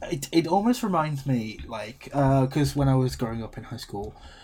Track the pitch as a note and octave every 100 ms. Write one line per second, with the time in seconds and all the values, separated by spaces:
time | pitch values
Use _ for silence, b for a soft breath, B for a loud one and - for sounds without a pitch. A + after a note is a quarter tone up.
0 | - D#3+ - E3 D#3+ F#3+ A3 B3 G#3+ E3+
1 | D3+ C#3 C#3 B2 G#2+ G#2 - A2 G#2 -
2 | - - C3+ C3+ C3 D3+ C#3+ C#3+ C3+ C3
3 | B2+ - A#2 A2+ A2 - A2+ G#2+ - G2+
4 | G#2 b b b